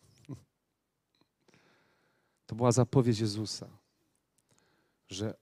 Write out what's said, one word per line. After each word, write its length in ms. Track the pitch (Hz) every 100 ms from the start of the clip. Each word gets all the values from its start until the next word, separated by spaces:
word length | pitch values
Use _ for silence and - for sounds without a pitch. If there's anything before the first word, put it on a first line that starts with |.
| _ _ -
<laughs> 80 | 131 _ _ _ _ _ _ _ _ _ _ _ _ _ _ _ _ _ _ _ _ -
To 80 | 110
była 160 | 123
zapowiedź 460 | 113 120 139 120 107
Jezusa, 500 | 110 104 104 - - - _ _ _ _ _ _ _ _ _ _ _ _ -
że 240 | 90 107 -